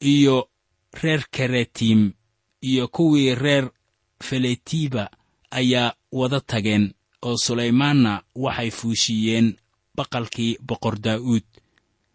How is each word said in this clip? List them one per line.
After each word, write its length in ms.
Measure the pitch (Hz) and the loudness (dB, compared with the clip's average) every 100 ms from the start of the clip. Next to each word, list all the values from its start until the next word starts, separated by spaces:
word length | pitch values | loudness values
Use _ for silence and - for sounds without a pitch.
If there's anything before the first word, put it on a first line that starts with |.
iyo 460 | 139 143 139 131 - _ _ _ _ - | 2 4 4 2 -2 _ _ _ _ -6
reer 220 | 165 156 - | -2 -2 -4
Keretiim 800 | - 127 127 117 - 113 110 104 - _ _ _ _ | -4 -2 -2 -2 0 4 4 4 0 _ _ _ _
iyo 260 | 131 131 123 | -2 0 0
kuwii 480 | - 165 147 135 123 | 0 2 4 2 0
reer 340 | 143 143 131 - _ _ _ _ | 0 0 -2 -8 _ _ _ _
Feletiiba 880 | - 131 127 123 - 160 151 123 98 - _ _ _ | -6 -2 -2 -4 -4 -4 -2 -4 -6 -12 _ _ _
ayaa 420 | 127 127 123 120 - _ | -2 2 2 0 -4 _
wada 280 | 131 127 135 | -4 -2 -2
tageen, 520 | - 117 104 107 104 - _ _ | -4 -4 0 2 0 -2 _ _
oo 160 | 120 120 | -6 -4
Sulaymaanna 840 | - 120 120 120 143 147 117 101 - - | -2 -2 0 2 2 4 2 0 -8 -8
waxay 360 | 131 - 117 | -6 -4 -6
fuushiyeen 840 | - 117 110 - 113 110 113 113 98 _ _ _ - | -6 -4 -2 -2 0 0 2 0 0 _ _ _ -10
baqalkii 640 | 139 127 113 - 117 117 127 | -8 -8 -8 -4 -4 -4 -8
boqor 280 | 117 117 107 | -4 -4 -2
Daa'uud, 440 | 110 110 127 117 - _ _ _ _ _ _ | -2 -2 0 0 -2 _ _ _ _ _ _